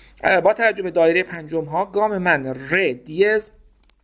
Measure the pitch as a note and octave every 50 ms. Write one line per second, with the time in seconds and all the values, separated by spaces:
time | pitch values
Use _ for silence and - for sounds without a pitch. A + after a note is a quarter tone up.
0 | - - _ - - - F#3+ F3+ D#3+ F#3+ A3 - A3+ A3 G#3 G3+ F#3 F3+ D#3+ F3
1 | E3 E3 E3 F3+ F3+ F3 F3+ E3+ D#3 D3+ D#3+ E3 D#3 D3 D3+ F3 G3 G3 F#3+ G3+
2 | G#3+ G#3+ G#3 F#3+ F3+ F3+ D#3+ C#3+ C3 C3 C3 B2+ C3+ C3+ E3 F#3+ F#3+ D3 B2 B2
3 | - - D#3 F3 G3 G#3 A3 G#3+ G#3 - _ - _ _ _ _ - _ - _